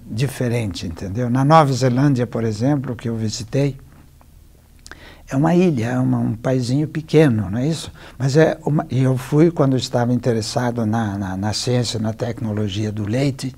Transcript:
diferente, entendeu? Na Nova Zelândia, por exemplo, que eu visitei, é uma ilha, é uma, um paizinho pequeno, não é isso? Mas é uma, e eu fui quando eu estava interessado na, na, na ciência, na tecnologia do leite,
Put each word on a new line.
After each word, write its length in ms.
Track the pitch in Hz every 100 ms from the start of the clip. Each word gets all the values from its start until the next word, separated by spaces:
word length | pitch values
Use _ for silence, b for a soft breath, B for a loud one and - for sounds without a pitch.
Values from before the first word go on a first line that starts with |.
| -
diferente, 800 | 110 135 - 123 120 110 85 95
entendeu? 440 | 82 95 101 123
Na 140 | 123
Nova 300 | 139 160 143
Zelândia, 520 | 127 131 123 143 127 120
por 160 | 117
exemplo, 520 | 113 104 127 147 131 113
que 140 | 117
eu 60 | 113
visitei, 600 | 110 104 110 135 139 135 - - - - - - - - _ - - B B B B
é 40 | 135
uma 180 | 160
ilha, 320 | 175 185 135 113
é 140 | 127
uma, 180 | 127 123
um 160 | 120
paizinho 540 | 113 135 131 120 135 151
pequeno, 640 | 156 156 151 156 110 92
não 80 | 110
é 80 | 139
isso? 240 | 160 - - B B
Mas 180 | 135 139
é 220 | 160 - -
uma, 220 | 151 -
e 140 | 123
eu 120 | 131 127
fui 360 | - 147 170
quando 220 | 170 135
eu 40 | 131
estava 340 | 127 123 120
interessado 760 | 123 127 113 107 - 123 120 110
na, 320 | 117 110 98
na, 180 | 95 95
na 160 | 107
ciência, 460 | 101 - 123 117 110
na 140 | 110
tecnologia 800 | 110 120 110 110 104 107 95 107
do 140 | 104 104
leite, 500 | 120 143 127 135